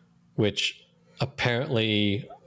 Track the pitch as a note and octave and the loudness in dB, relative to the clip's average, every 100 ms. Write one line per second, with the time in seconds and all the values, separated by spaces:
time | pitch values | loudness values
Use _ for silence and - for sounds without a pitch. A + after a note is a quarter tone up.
0 | _ _ _ - G#2 F#2+ - - _ _ | _ _ _ 0 0 0 -4 -6 _ _
1 | _ - C#3 - B2+ A#2 D3+ A#2+ A2 G#2 | _ -6 -6 -4 -2 -2 -2 0 2 2
2 | G#2 G2+ - - | 2 0 -4 -16